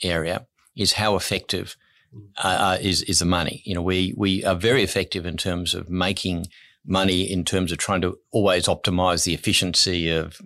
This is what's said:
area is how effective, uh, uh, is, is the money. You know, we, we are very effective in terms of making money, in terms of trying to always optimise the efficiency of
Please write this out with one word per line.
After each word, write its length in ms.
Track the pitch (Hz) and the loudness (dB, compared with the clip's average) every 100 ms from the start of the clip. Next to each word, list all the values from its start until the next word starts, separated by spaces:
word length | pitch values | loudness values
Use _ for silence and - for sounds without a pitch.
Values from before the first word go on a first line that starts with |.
area 460 | 92 85 80 101 - _ _ - | -2 0 0 -4 -8 _ _ -2
is 180 | 95 | 0
how 220 | - 107 95 | 2 2 2
effective, 600 | - 95 - 92 90 - _ _ _ - 101 - | 0 -4 -2 -6 -6 -14 _ _ _ -20 -18 -4
uh, 40 | 95 | 0
uh, 300 | 92 98 92 | 2 2 2
is, 220 | 98 87 | 0 0
is 160 | - 90 | 0 0
the 60 | 87 | 2
money. 360 | 90 80 - 104 | 2 0 -6 -6
You 100 | 87 | -4
know, 60 | |
we, 320 | 90 92 92 - | 0 0 0 0
we 260 | 98 95 | 0 2
are 120 | 98 90 | 0 2
very 260 | 113 131 | 2 2
effective 440 | 95 - 90 95 85 | 2 0 -2 -4 -6
in 120 | 78 | -4
terms 360 | 95 90 87 90 | -4 -4 -2 -4
of 140 | 87 | -4
making 580 | 90 92 98 95 87 85 - - _ - | -2 -2 -2 -2 -4 -6 -14 -20 _ -2
money, 360 | 95 95 90 | 2 2 2
in 220 | 95 95 | 0 -2
terms 280 | 82 95 85 | 0 0 -2
of 60 | 80 | -2
trying 240 | - 92 | -2 0
to 160 | 90 - _ | 0 -4 _
always 340 | 110 98 90 95 | 2 4 4 2
optimise 600 | 85 - 90 90 85 90 | 0 0 2 2 2 0
the 80 | |
efficiency 760 | 76 107 - 90 - 95 87 82 | -2 0 0 2 2 2 2 0
of 300 | 80 82 - | 0 -2 -10